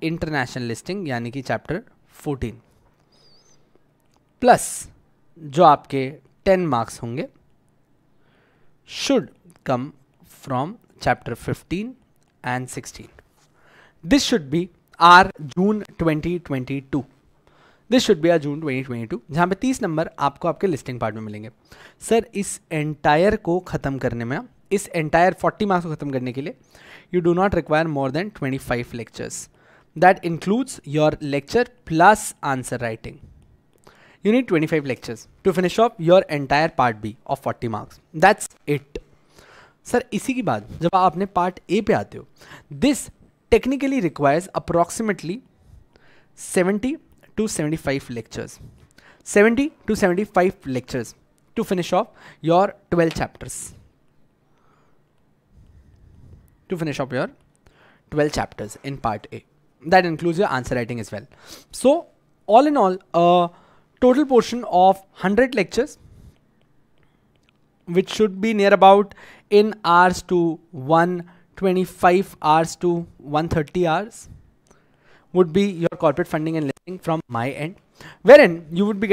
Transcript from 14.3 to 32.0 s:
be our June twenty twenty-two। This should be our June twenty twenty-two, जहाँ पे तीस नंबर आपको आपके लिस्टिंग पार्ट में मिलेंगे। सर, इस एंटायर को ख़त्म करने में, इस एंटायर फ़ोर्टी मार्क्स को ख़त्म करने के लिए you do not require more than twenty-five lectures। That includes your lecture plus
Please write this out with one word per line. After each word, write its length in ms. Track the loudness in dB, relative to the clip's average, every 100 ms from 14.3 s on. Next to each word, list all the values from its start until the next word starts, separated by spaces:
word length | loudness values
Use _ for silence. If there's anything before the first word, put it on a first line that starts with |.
| -2 -2
be 80 | -4 -6 _ _ 4
our 300 | 8 10 8 -2 -8
June 300 | -2 0 0 -6 -4
twenty 320 | -2 -2 -4 -8 -6
twenty-two। 560 | -8 -6 -8 -4 -6 -6 _ _ _ _ _ _ _ _
This 140 | 2 4
should 140 | 2
be 100 | 4
our 60 | 2 0
June 120 | -6 -6
twenty 180 | -6 -6
twenty-two, 320 | -8 -8 -10 -6
जहाँ 160 | -2 0
पे 80 | 0
तीस 200 | -2 -2
नंबर 260 | -4 -4 -4 -4
आपको 280 | -4 -2 -6
आपके 200 | -2 -4
लिस्टिंग 320 | -4 -8 -6
पार्ट 160 | -6 -6
में 60 |
मिलेंगे। 280 | -12 -14 -16 _ _ -20 -20 _ 0
सर, 180 | 0 0 -8
इस 240 | -8 -10 _
एंटायर 640 | -6 -6 -2 2 4 4 0
को 240 | -2 -4
ख़त्म 380 | -4 -6 -4 -4
करने 280 | -4 -4 -6
में, 140 | -8 -10 _ _
इस 180 | -6 -4
एंटायर 440 | -6 0 2 2
फ़ोर्टी 320 | 2 -4 -2 -2
मार्क्स 220 | -2 -4
को 80 | -8
ख़त्म 160 | -6
करने 220 | -6 -6
के 80 | -8
लिए 140 | -10 -16 _ -20 -20 -20 _
you 100 | 0 0
do 140 | 2
not 200 | 0 0
require 260 | 0 -2 0 -2
more 120 | -4 -4
than 140 | -8 -8
twenty-five 520 | -6 -6 -4 -6 -6 -12
lectures। 400 | -14 -12 -12 -12 -16 _ _ _ _ 2
That 280 | 4 4
includes 560 | -2 -6 -2 -2 -4 -10 -6
your 260 | 0 0 0
lecture 440 | -6 -6 -2 -2 -2 _ -4
plus 440 | 4